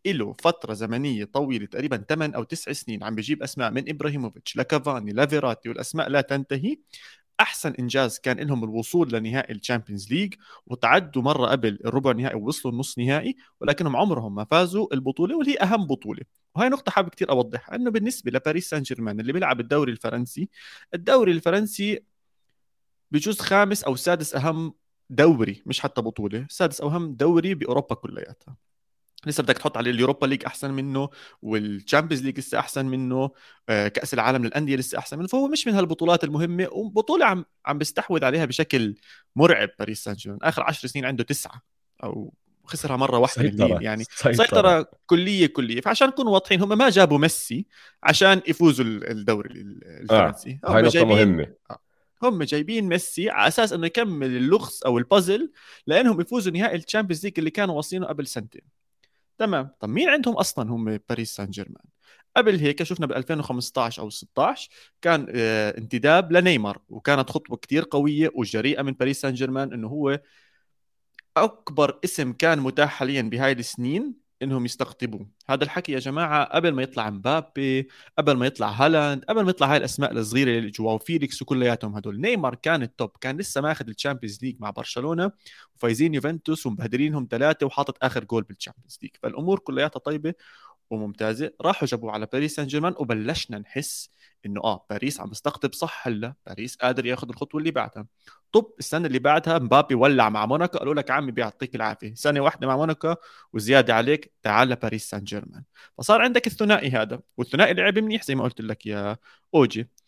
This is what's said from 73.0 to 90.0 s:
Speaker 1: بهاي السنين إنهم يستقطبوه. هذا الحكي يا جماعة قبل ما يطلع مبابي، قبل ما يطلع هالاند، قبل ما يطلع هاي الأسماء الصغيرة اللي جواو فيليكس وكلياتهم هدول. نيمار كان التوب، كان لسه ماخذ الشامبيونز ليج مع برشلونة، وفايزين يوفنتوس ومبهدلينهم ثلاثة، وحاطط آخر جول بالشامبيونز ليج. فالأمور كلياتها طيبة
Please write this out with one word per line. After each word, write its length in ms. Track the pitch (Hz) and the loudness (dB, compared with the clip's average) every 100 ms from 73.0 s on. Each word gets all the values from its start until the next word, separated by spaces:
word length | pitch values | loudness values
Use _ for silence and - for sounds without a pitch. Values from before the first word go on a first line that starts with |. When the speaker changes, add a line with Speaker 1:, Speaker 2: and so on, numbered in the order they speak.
| 131 139 | -4 -2
Speaker 1:
بهاي 300 | 110 120 135 | -2 0 0
السنين 760 | 127 117 - 123 165 285 233 _ - | 0 -4 -6 -4 -2 -4 -10 _ -8
إنهم 240 | 135 131 120 | -4 -2 -2
يستقطبوه. 640 | - 127 - 120 107 98 _ - | -4 -6 -6 -10 -10 -14 _ -4
هذا 160 | 135 | -2
الحكي 280 | 147 - 180 | -2 -6 -6
يا 80 | 135 | -6
جماعة 440 | 131 143 165 151 139 | -4 -4 0 0 0
قبل 260 | 151 170 | 2 0
ما 120 | 135 | 0
يطلع 260 | 131 - 107 | -2 -4 -6
مبابي، 800 | 101 110 156 156 - 135 131 131 - - - | -4 -2 -2 -2 -4 -2 -2 -4 -10 -10 -2
قبل 200 | 147 131 | 2 2
ما 80 | 127 | 2
يطلع 240 | - 107 | -2 -4
هالاند، 560 | 104 143 160 147 139 - | 2 4 4 2 -2 -2
قبل 160 | 220 | 0
ما 80 | 190 | 0
يطلع 220 | 185 139 | 2 4
هاي 60 | 147 | 4
الأسماء 340 | - - 143 | 0 -2 -2
الصغيرة 460 | 117 107 120 131 117 | -2 -2 0 2 0
اللي 120 | 107 | -2
جواو 280 | 104 110 110 | -4 -2 -2
فيليكس 440 | - 165 139 - | -2 -2 -2 -6
وكلياتهم 540 | 135 131 123 120 110 104 | -4 0 0 0 -4 -8
هدول. 260 | 107 101 | -10 -6
نيمار 340 | 196 233 139 120 | -2 -2 -2 -4
كان 280 | 156 160 | -2 -2
التوب، 280 | 120 - 110 - | -2 -6 -8 -8
كان 160 | 127 143 | -8 -8
لسه 240 | 196 139 | -6 -4
ماخذ 260 | 147 156 113 | -2 -4 -8
الشامبيونز 520 | 107 143 135 113 104 | -8 -6 -6 -8 -8
ليج 120 | 127 - | -10 -8
مع 100 | 107 | -10
برشلونة، 640 | - - - 139 165 190 - - - - _ | -10 -10 -6 -4 -2 -4 -6 -18 -20 -20 _
وفايزين 380 | 120 113 160 | -2 2 0
يوفنتوس 520 | 147 147 165 - 160 127 | 0 -4 -4 -4 -4 -4
ومبهدلينهم 640 | 101 117 123 151 151 123 | -6 -4 -2 -2 -2 -4
ثلاثة، 340 | 117 143 160 139 | 0 0 2 -2
وحاطط 320 | - 139 127 | -2 -4 -2
آخر 220 | 131 117 | -2 -2
جول 200 | 107 113 | -4 -4
بالشامبيونز 560 | 104 101 - - - - | -4 -10 -16 -18 -20 -18
ليج. 80 | - _ | -18 _
فالأمور 360 | 117 - 165 190 | -10 -6 -2 -2
كلياتها 400 | - 131 147 | -2 -2 -2
طيبة 340 | 131 | -2